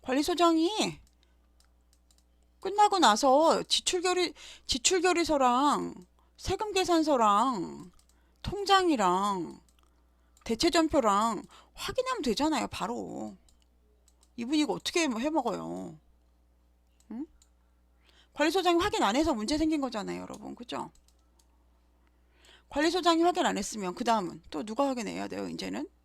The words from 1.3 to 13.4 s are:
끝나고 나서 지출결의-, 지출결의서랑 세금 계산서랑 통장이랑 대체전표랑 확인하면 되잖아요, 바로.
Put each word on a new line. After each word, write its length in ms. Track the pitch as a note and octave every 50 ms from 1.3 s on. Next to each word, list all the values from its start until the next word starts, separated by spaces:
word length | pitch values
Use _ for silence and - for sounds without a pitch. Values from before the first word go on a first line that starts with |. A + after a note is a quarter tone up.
| _ _ _ _ _ _ _ _ _ _ _ _ _ _ _ _ _ _ _ _ _ _ _ _ _ _
끝나고 400 | - G4 G4 G4+ G#4 G#4 G4+ F#4+
나서 640 | D#4 A3+ G#3 G#3+ - C4+ B3+ C#4+ D#4+ D#4+ - - E3
지출결의-, 720 | _ - - - - - F4+ E4 F#4 F4+ F4+ F4 - - - - - - - _
지출결의서랑 1400 | - - C4+ - - F#4 F#4 D#4+ F#4 F4 E4+ E4+ C#4+ D#4 C#4+ C4 B3 A#3+ B3 C#4+ D4 B3 F3+ F3 F3 - F3+ F3+ _ _ _ _ _ _
세금 380 | _ - - F#4 G4 G#4+ G#4 F#4+
계산서랑 1200 | F#4+ F#4 F4+ F4 D#4+ D#4+ D4+ D4 B3 A3+ G#3+ G3+ G3+ A3+ C4+ B3 F#3+ E3 D#3+ C#3 C#3+ F3+ F#3 _ - _ _ _ _ _ _ _ _
통장이랑 1200 | - - F4 G#4 G4+ F4 G4 F#4+ F#4 F4 D4+ A#3 G3+ F3+ F3+ F#3 G3 G#3 G3 F#3 E3 C#3+ - - _ _ _ _ _ _ _ _ _ _ _ _ _ _ _ _ _
대체전표랑 1000 | - A#3 A3+ - F4 - E4+ D#4+ D4+ - D4+ A#3 G#3+ G3 G3+ A3 A#3 A3+ - - - - - - _ _
확인하면 480 | - - - G4+ - B4+ B4+ C5 A4+
되잖아요, 460 | D4+ B3+ G3+ - C#4 D#4+ D#4 A#3+ G3+
바로. 680 | - - - F3+ G3 A#3+ A#3 F#3+ F3 - - A3 G#3+ G3 F#3